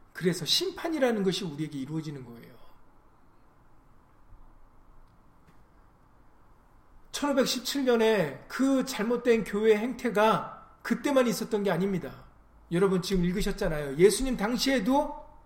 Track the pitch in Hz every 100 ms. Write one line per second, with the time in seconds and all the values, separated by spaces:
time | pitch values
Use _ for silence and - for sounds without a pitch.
0 | - - 175 170 147 - 359 - 339 311
1 | 254 214 190 - 180 143 151 143 131 160
2 | 156 139 120 117 113 - - - - -
3 | - _ - - - _ - - - -
4 | _ - - - - - - - - -
5 | - - - - - - - - - _
6 | _ - - - - - - - - -
7 | - - 285 269 214 254 - 285 254 233
8 | 220 214 147 127 - - 269 262 254 -
9 | 220 240 247 226 180 208 220 208 247 -
10 | 240 196 220 180 - - - - - 233
11 | 294 269 240 180 202 208 202 165 196 180
12 | 127 - - - - - - 170 196 185
13 | - 190 175 190 202 196 190 151 143 135
14 | 196 - 262 226 208 247 269 262 196 277
15 | 294 - - -